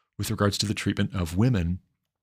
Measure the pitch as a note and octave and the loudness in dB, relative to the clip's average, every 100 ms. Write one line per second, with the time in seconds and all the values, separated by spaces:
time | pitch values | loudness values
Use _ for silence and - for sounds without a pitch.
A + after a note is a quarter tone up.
0 | _ - G#2 G#2+ G#2 - G2+ G2+ G2+ G2 | _ -8 -6 0 2 2 -2 -2 -2 0
1 | G2 G2 E2 F2+ B2 G#2+ E2 F#2 - _ | -2 -2 -2 2 2 2 0 -2 -8 _
2 | _ _ | _ _